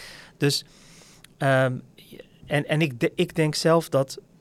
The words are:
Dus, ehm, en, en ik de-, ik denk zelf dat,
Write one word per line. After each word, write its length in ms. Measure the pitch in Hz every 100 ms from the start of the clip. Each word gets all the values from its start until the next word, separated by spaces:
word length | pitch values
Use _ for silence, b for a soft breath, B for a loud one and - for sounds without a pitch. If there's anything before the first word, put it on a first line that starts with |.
| B B B -
Dus, 280 | 143 139 - B B B B B B -
ehm, 420 | 139 131 131 127 - - - - - - -
en, 220 | 147 147
en 120 | 156
ik 200 | 160 117
de-, 120 | 165
ik 200 | - 135
denk 200 | - 156
zelf 340 | 147 165 170 160
dat, 300 | 135 135 - - _